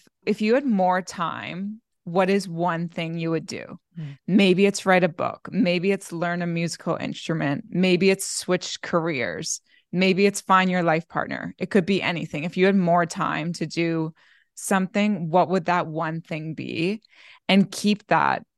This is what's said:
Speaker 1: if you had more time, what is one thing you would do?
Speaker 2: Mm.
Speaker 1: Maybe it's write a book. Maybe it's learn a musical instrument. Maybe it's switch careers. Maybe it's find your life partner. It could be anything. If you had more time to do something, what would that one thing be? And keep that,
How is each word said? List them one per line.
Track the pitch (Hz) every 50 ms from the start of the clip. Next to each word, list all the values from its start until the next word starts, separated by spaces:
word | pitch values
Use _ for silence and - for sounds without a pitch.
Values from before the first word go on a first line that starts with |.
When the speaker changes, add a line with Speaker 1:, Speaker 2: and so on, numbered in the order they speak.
| _ _ _ _ -
Speaker 1:
if | 202 208 -
you | 214 214 233
had | 269 285
more | 269 214 190 185 180 180 185
time, | 180 - - - 170 160 139 113 - - 160 175 196 208 214 226 _ _ _ _ -
what | 175 165 190 190 185
is | 196 202 196
one | 196 165 165 170 180 165 165 170
thing | 160 - - 165 165 165
you | 170 165 165
would | 165 160 -
do? | - - 85 - - - - _ _ - 165
Speaker 2:
Mm. | 156 143 143 - _
Speaker 1:
Maybe | - 175 214 196 190 180 175 196
it's | 202 196 - -
write | 190 185 180 180
a | 170
book. | 156 - - - - - - -
Maybe | - 185 254 180 175 180 170 196
it's | 196 190 - -
learn | 165 165 175 170 175 175 175
a |
musical | 170 170 170 170 165 - - - 180 160
instrument. | - - - - - - - 165 160 151 143 143 - - -
Maybe | - 170 185 185 180 165 190 190
it's | 190 190 -
switch | - - - - - 180 180 - - - - -
careers. | - - 170 160 170 156 127 117 90 80 82 165 - - - _ _ _ _ _ _
Maybe | - 175 190 190 180 180 202
it's | 202 202 -
find | - - 190 185 185 185
your | 180 180 170
life | 165 156 160 -
partner. | _ - - - - - - - - -
It | - 185 -
could | - 202 165
be | 175 196 180 -
anything. | - 180 160 - - - 151 147
If | 180 -
you | 185 185
had | 196 196
more | 196 180 170 170 175 170
time | 165 - 190 160 - 151 160 190 175 170
to | - 175
do | 160 - 170 170 165 165 160 160 160 - _ _ _ _ _ _ _ _
something, | - - - 208 190 190 180 - 202 208 214 208 160 175 160
what | 160 185 165 -
would | 185 190 160
that | 175 175 180 151
one | 160 151 156 160 156 160 165
thing | - - 170 156 156 160 156
be? | - - - 123 - 160 185 214 220 _ _ _ - - - - - _
And | - 185 196 190 196
keep | - - - 208 208 - _
that, | - 165 160 147 - - - - _ _